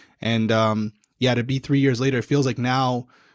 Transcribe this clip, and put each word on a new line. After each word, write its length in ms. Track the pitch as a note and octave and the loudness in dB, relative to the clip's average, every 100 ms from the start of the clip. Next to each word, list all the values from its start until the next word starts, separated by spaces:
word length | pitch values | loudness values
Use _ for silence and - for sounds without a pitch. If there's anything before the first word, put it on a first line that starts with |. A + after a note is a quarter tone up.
| _ _ | _ _
And, 280 | A2+ A2+ A2 | -4 0 2
um, 440 | A2 A2 G#2+ G#2+ _ _ - | 2 2 0 -4 _ _ -2
yeah, 160 | B2 | 0
to 100 | A#2+ | 0
be 160 | A#2+ C3+ | -2 -4
three 200 | - C#3 | 0 2
years 200 | C3+ A#2 | 2 2
later, 200 | C3+ B2 | 0 -2
it 40 | |
feels 220 | - C#3+ C3 | 0 0 0
like 120 | A#2+ | -2
now 500 | B2 C3 C3 B2 - _ _ | -2 0 0 -2 -6 _ _